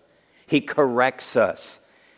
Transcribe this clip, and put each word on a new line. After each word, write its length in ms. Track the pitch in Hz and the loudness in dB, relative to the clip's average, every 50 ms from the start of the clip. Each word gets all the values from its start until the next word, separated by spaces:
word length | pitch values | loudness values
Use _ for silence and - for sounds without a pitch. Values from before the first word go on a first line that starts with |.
| _ _ _ _ _ _ _ _ _ | _ _ _ _ _ _ _ _ _
He 140 | - 156 139 | -2 0 0
corrects 760 | - - - 151 143 127 117 123 127 131 - - - - - | 0 -2 0 0 0 2 2 2 0 0 -2 -4 -8 -2 2
us 460 | 120 104 90 80 - - - - - _ _ _ _ _ _ _ | 2 2 2 0 -4 -10 -14 -14 -16 _ _ _ _ _ _ _